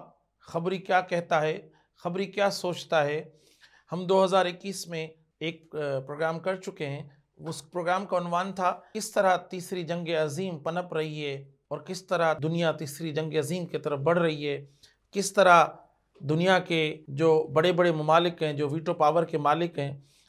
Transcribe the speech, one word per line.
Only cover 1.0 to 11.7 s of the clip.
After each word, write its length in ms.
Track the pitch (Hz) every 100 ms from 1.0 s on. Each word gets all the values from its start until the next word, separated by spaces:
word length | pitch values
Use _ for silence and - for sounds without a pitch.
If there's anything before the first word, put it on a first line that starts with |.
कहता 380 | 180 175 170 165
है, 140 | 156 180 - _ _ _
खबरी 220 | 170 180 196
क्या 240 | 202 196
सोचता 520 | 190 180 170 - 165
है, 180 | 147 151 156 _ _ _ _ _ _
हम 140 | 170 180
दो 180 | 190
हज़ार 240 | 190 190 180
इक्कीस 400 | 175 196 190 170
में 140 | 165 156 - _ _
एक, 340 | 160 165 _ 147
अ, 300 | 147 135 135
प्रोग्राम 340 | 147 160 165
कर 180 | 180 190
चुके 280 | 190 185 147
हैं। 240 | 143 160 _ _ _
उस 220 | 147 160
प्रोग्राम 440 | - 180 170 185 196
का 120 | 180
उन्वान 340 | 175 170 190
था, 200 | 190 180 - -
किस 200 | 214 202
तरह 240 | - 190 180 -
तीसरी 320 | 185 175 185
जंग 260 | 160 170 165 160
अजीम 400 | 156 139 190 160
पनप 320 | 139 175 175
रही 280 | 175 156 151
है 140 | 147 139 139 _ _